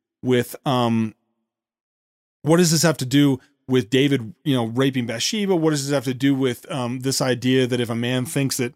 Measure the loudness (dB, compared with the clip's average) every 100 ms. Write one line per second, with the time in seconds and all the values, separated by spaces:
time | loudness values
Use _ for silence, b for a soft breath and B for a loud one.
0 | _ _ 0 0 0 -6 -2 0 2 0
1 | -2 -8 _ _ _ _ _ _ _ _
2 | _ _ _ _ 2 4 4 4 2 0
3 | 0 4 4 2 b b 0 0 2 2
4 | 2 0 -4 -8 -4 -2 -2 0 0 0
5 | -4 -6 -4 -4 0 0 0 -2 -2 -2
6 | -2 0 0 2 0 -4 -8 -6 -6 -4
7 | -4 -2 -2 -2 0 2 2 -2 -2 -4
8 | -2 -4 -4 -4 -2 -2 -6